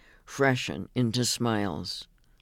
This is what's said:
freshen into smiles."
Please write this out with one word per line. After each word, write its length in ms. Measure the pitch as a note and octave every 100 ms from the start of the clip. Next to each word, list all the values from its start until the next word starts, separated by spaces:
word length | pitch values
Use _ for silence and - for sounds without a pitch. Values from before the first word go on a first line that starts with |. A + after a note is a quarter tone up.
| - - -
freshen 640 | - C#3 B2+ - D2+ F#2+
into 300 | B2+ A#2+ B2
smiles." 840 | A#2+ - A#2+ G#2+ G2+ D2+ F2+ - - _ _ -